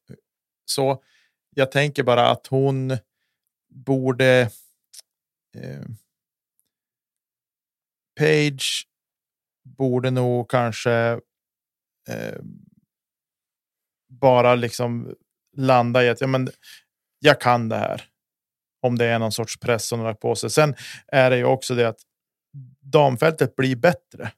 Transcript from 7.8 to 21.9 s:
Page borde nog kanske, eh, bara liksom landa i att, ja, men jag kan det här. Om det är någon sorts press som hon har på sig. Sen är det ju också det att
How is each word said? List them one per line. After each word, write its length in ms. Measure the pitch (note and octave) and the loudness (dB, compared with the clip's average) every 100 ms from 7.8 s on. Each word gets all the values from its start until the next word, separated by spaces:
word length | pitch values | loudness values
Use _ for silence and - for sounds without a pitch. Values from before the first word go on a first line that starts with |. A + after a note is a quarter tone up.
| _ _ _ - | _ _ _ -2
Page 680 | D3+ D#3 D3 C3+ - - - _ _ _ _ _ _ _ C3 - | 2 2 0 -2 -6 -6 -10 _ _ _ _ _ _ _ -20 -4
borde 340 | C3+ B2 C3 | -2 0 0
nog 380 | B2+ B2 B2 A#2 | 0 0 -2 -2
kanske, 420 | B2+ A#2 G#2+ B2 A#2 A#2 A#2 - _ _ _ _ _ _ _ - | -2 -2 -2 -2 0 0 -4 -10 _ _ _ _ _ _ _ -14
eh, 300 | A1+ A1 - - - _ _ _ _ _ _ _ _ _ _ _ _ _ _ _ | -12 -10 -12 -16 -20 _ _ _ _ _ _ _ _ _ _ _ _ _ _ _
bara 460 | B2+ C3+ B2 B2 B2 | 0 4 4 4 2
liksom 600 | A#2 - A#2+ A#2+ B2 - _ _ _ C#3+ | 0 -6 -6 -6 -10 -16 _ _ _ -4
landa 460 | C3 B2 A#2+ B2+ | 2 2 2 2
i 60 | B2 | 2
att, 120 | A#2 | 0
ja, 60 | C3+ | -2
men 220 | C3 C3 - - - _ _ _ _ | -2 -4 -8 -20 -20 _ _ _ _
jag 220 | D3 C3+ | 2 4
kan 280 | B2 A#2+ A2+ | 2 0 0
det 60 | G#2+ | -4
här. 260 | - - - _ _ _ _ _ _ _ | -4 -8 -12 _ _ _ _ _ _ _
Om 160 | B2+ A#2+ | -2 0
det 80 | A#2 | 0
är 140 | A#2 | 0
någon 120 | A2+ | -2
sorts 280 | G#2+ A2 - | -4 -8 -8
press 280 | B2 A#2 - | -4 -4 -2
som 120 | A#2 | -6
hon 60 | A2+ | -6
har 80 | |
på 220 | G#2+ A#2+ A2+ | -4 -4 -4
sig. 140 | A#2 | -2
Sen 260 | - D3+ C3 - - - | 2 2 0 -14 -18 -2
är 220 | C#3 B2+ | 2 4
det 80 | B2+ | 4
ju 60 | |
också 320 | B2+ C3 - B2 | 2 0 -2 0
det 120 | |
att 120 | A#2 | 0